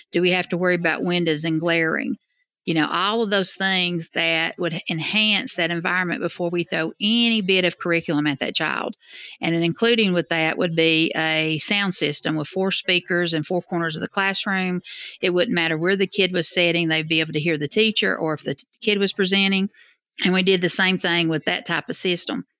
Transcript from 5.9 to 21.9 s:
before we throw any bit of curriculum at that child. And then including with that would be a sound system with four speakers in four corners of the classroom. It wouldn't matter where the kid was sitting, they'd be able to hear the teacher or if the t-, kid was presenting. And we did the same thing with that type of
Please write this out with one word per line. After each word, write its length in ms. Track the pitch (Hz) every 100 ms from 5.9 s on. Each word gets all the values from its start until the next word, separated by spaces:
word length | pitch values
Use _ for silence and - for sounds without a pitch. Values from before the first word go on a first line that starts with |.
| 180 180 -
before 280 | 175 - 175
we 140 | 175
throw 300 | 165 170 160 -
any 400 | 208 233 233 226
bit 240 | 185 190
of 120 | 175 -
curriculum 520 | 175 170 170 147 147
at 100 | 139
that 160 | -
child. 400 | - 156 - - - - - - -
And 120 | 165
then 120 | 165
including 480 | 170 - 226 233 202
with 160 | 175 165
that 280 | 165 160 -
would 200 | 175 165
be 340 | 165 160 160 160
a 420 | 160 156 160 156
sound 340 | - 202 202
system 440 | 170 147 147 - 156
with 100 | 143
four 240 | 190 190
speakers 640 | - - 180 - 175 175
in 80 | 165
four 200 | - 180
corners 340 | - 175 165 156
of 40 |
the 60 | -
classroom. 720 | - 196 196 214 190 185 180 - - - -
It 100 | 185
wouldn't 260 | 180 - 175
matter 200 | 165 160
where 200 | 175 196
the 100 | 185
kid 240 | - 180
was 180 | 180 160
sitting, 380 | 185 175 170 165
they'd 220 | 160 160
be 100 | 160
able 140 | 160
to 80 | 151
hear 180 | 165 151
the 80 | 147
teacher 500 | 214 220 208 196 185
or 160 | 160
if 100 | 151
the 100 | -
t-, 100 | 180 - _
kid 180 | - 208
was 140 | 196
presenting. 560 | - 185 196 196 190 196 - - _ _ -
And 80 | 180
we 120 | 185
did 160 | 185 185
the 80 | 170
same 300 | - 185 185
thing 300 | - 170 165
with 180 | 156 -
that 200 | 180 -
type 220 | 165
of 80 | -